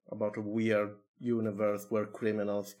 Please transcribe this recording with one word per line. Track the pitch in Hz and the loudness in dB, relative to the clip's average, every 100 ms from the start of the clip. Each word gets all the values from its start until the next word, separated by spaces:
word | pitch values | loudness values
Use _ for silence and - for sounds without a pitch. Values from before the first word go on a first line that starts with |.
| - | -10
about | 107 107 110 | -2 -2 -2
a | |
weird | 104 110 110 104 104 107 _ - | -2 0 4 4 2 -4 _ -6
universe | 123 117 110 101 107 101 101 | 0 2 0 2 2 0 0
where | 110 104 | -2 -2
criminals | - 113 107 101 101 98 - | -2 0 0 0 -2 -4 -2